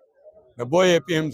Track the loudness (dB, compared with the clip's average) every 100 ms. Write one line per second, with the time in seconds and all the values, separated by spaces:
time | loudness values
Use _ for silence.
0 | _ _ -20 -20 _ -12 -4 0 2 2
1 | 0 -4 -4